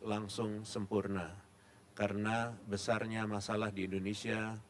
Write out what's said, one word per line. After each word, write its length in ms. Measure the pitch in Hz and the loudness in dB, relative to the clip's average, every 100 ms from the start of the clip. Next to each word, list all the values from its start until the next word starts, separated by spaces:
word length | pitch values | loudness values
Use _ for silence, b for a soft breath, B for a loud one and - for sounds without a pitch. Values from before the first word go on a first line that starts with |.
langsung 640 | 110 107 101 117 107 107 110 | -2 0 0 -2 -2 -2 -4
sempurna, 640 | 113 98 101 98 98 80 95 - B B B - | -4 2 2 2 0 -2 -6 -16 B B B -10
karena 560 | - 101 101 107 117 117 113 110 | 0 2 2 2 2 0 -4 -4
besarnya 640 | 101 - 110 113 113 107 | -2 2 2 0 0 0
masalah 400 | 104 104 107 107 | 0 0 0 0
di 160 | 98 92 | 0 0
Indonesia, 720 | 95 95 104 113 110 110 110 | 0 0 -2 0 0 -2 -6